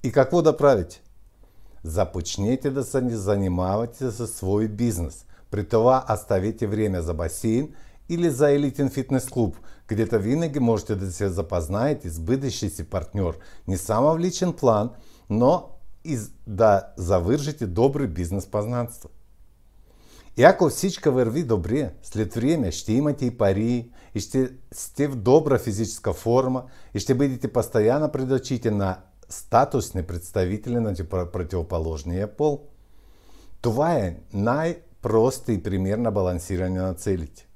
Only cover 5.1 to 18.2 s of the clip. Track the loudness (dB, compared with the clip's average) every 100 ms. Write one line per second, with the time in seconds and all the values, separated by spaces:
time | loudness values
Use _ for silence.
5.1 | -8 -20 -20 -8 -6 0 4 6 4 2
6.1 | -4 0 0 0 -2 -4 0 0 0 -2
7.1 | -4 -4 -2 0 0 -2 -10 -18 -20 -8
8.1 | 0 0 4 4 4 2 0 -2 -2 -2
9.1 | -2 -2 0 0 -2 -16 -18 -6 -2 2
10.1 | 0 2 0 0 0 2 2 0 -4 -4
11.1 | -2 -2 -2 -2 -2 -2 0 0 -2 -6
12.1 | -8 -2 0 0 -4 -6 -6 -6 -6 -4
13.1 | -2 -2 -4 -14 -12 -6 -4 0 2 2
14.1 | 2 -2 0 -2 2 4 4 0 -6 -20
15.1 | -20 -4 2 4 2 -2 -14 -14 -14 -6
16.1 | -6 -6 -14 -10 4 6 6 2 -6 2
17.1 | 2 4 2 0 -4 -4 4 2 2 -4
18.1 | -2